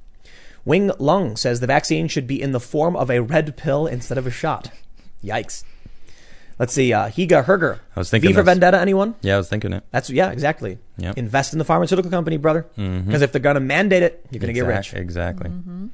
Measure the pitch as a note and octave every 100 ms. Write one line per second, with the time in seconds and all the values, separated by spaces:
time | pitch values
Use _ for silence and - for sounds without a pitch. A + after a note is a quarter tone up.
0 | - - - - - - - E3 G3+ -
1 | C#3 F#3 D#3+ G#2+ C3 A#2+ B2 C#3+ - D#3
2 | E3 - B2 C#3 C#3 C3 - D3+ D#3+ F3
3 | C3 B2 A#2 D#3+ D#3 C3+ D#3 C#3+ D#3 B2
4 | - C3+ B2+ A#2+ D#3+ B2+ - - - -
5 | - - G2+ A2 - - - - - -
6 | - - - - - - A#2+ - C3 G#2+
7 | G#2 G#2+ F3+ E3 B2 F#3+ D#3+ G2 - -
8 | F2+ A2+ F#3+ G3 F#3 F3+ F3 F#3+ F3+ G3
9 | G3+ A#3 G3 - F2+ G#2+ G#2+ F#2 - B2
10 | - C3+ F#3 B2 C#3 D#3 G#2 F#2 - -
11 | F2+ A2 A#2 C3 C#3 D#3 D#3 D#3+ E3+ F#3
12 | F3+ F3+ E3 D#3+ D3+ D#3 D#3 - G2 F#2
13 | F#2 C#3+ C#3 C3+ C3+ C#3+ C3+ D3 G3+ F#3
14 | F3 - - A#2 A#2 A#2 B2 G#2+ G2 F#2
15 | F2 F2 F2 - F2 F3+ F3+ F3 G3+